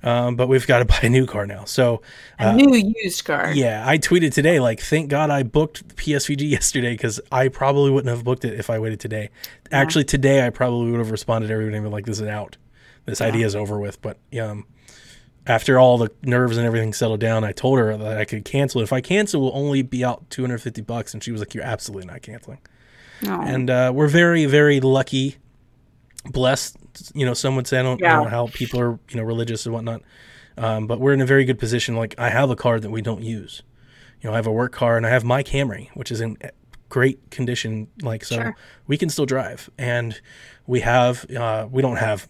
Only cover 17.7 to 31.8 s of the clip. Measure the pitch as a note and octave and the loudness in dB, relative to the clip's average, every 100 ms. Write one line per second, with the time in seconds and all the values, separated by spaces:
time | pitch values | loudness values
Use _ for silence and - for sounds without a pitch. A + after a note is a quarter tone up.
17.7 | C3+ A2 G#2+ A2 G#2+ G#2+ G#2+ G2+ C#3 C#3 | 4 2 0 -6 -6 -6 -6 -4 -2 0
18.7 | B2 A2 B2+ - F#3+ G#3 D3+ C3 C3+ C#3+ | -2 -2 -2 0 0 0 0 0 -2 0
19.7 | C#3 C3+ B2+ B2 A#2+ - - B2+ A#2+ - | 0 -2 -2 -2 -2 -10 -6 -4 -4 -8
20.7 | A2+ A2 A#2+ A2 A2+ - A2 G2+ A2 B2+ | -12 -8 -8 -8 -10 -10 -8 -8 -8 -8
21.7 | A2 - G2 F2+ E2 - G#2+ - C#3+ _ | -8 -8 -12 -14 -16 -16 -18 -18 -20 _
22.7 | _ _ _ - - D4+ F3+ - C3 B2+ | _ _ _ -20 -10 -6 -4 -4 -2 0
23.7 | B2+ B2+ B2+ D3+ D#3+ E3+ E3+ D3 C#3+ D3 | 2 2 4 4 6 6 4 4 6 6
24.7 | C#3 C3 C3+ C3 C3+ C3+ - _ _ _ | 6 4 2 2 -2 -2 -6 _ _ _
25.7 | _ _ _ _ - - C3 B2+ C3+ - | _ _ _ _ -20 -8 0 2 2 -4
26.7 | - - - - D3+ B2+ B2 C3+ C3+ B2+ | -14 -20 -20 -14 -4 -2 0 -2 -2 0
27.7 | C3 B2+ B2+ F3 D#3+ B2 A#2 A#2 - A#2+ | 0 0 0 2 2 2 -2 -4 -6 -6
28.7 | B2 A#2+ A#2 _ A#2 A2 A#2 A#2 A2+ A#2 | -2 -2 -4 _ -8 -4 -4 -4 -6 -6
29.7 | A2+ A2+ A2+ _ - - - - - A2+ | -6 -6 -10 _ -20 -20 -20 -20 -4 -2
30.7 | A2 G#2+ A#2 C3 C#3 C3 C3+ B2+ A#2+ A2+ | -2 -2 0 2 2 4 4 4 0 0
31.7 | A#2 | -2